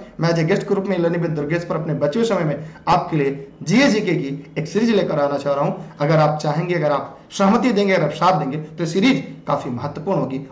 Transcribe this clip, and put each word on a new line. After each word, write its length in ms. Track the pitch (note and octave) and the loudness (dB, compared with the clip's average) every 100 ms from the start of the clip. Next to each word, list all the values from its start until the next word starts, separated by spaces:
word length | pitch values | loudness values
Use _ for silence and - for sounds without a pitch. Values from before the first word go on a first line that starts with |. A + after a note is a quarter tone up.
| - - | -12 -2
मैं 100 | E3+ | 0
as 80 | E3 | 2
a 80 | D#3+ | 2
guest 200 | G3+ - | 0 0
group 180 | G3 G3 | -2 0
में 100 | F3+ | 0
E-Learning 280 | E3+ F3 | 0 0
with 140 | D#3+ D#3 | -2 -2
Durgesh 260 | C#3+ E3+ | -2 -4
पर 120 | F3 E3+ | -2 -4
अपने 180 | D#3+ | -4
बचे 240 | C3 D3 A#3 | 0 0 2
हुए 100 | A3+ | 0
समय 160 | F#3 | 0
में 260 | D#3 - - - - | 0 -4 -8 -6 0
आपके 280 | F3+ - D#3 | 0 2 0
लिए 320 | C#3 C#3 - - | 0 -2 -10 -10
जीएस 300 | - A3+ C#4 | 0 4 4
जीके 220 | G#3 F3+ | 2 0
की 380 | D#3 C#3 D3+ - - | -2 -2 -8 -8 -8
एक 100 | - | -4
सीरीज 220 | G3+ A#3 | 0 2
लेकर 280 | G3+ - D3 | 2 0 0
आना 200 | C#3+ C#3+ | 0 0
चाह 140 | C#3+ | -2
रहा 120 | C#3 | 0
हूँ। 260 | E3 - - - | -2 -4 -10 -4
अगर 160 | D3 D#3+ | 2 4
आप 220 | D3+ - | 2 0
चाहेंगे, 360 | D#3 D3+ F3 | -2 -2 -2
अगर 180 | F3 D3+ | 0 0
आप 260 | C#3 - - - | 0 -4 -14 -10
सहमति 420 | - G3 A#3 B3+ | 0 2 4 4
देंगे, 200 | G3+ G3+ | 2 4
अगर 120 | F#3 | 2
आप 60 | D3+ | 0
साथ 280 | - F3 - | 2 2 2
देंगे, 180 | C3+ D3+ | 0 -6
तो 300 | - - D#3+ | -8 -6 -2
सीरीज 380 | F#3+ B3 - - - - | 2 4 2 -2 -10 -4
काफ़ी 240 | - C#3 | -4 -2
महत्वपूर्ण 500 | A#2+ D3 E3+ E3+ E3 | -6 -6 -6 -2 -2
होगी 200 | C3 C3+ - | -2 -6 -8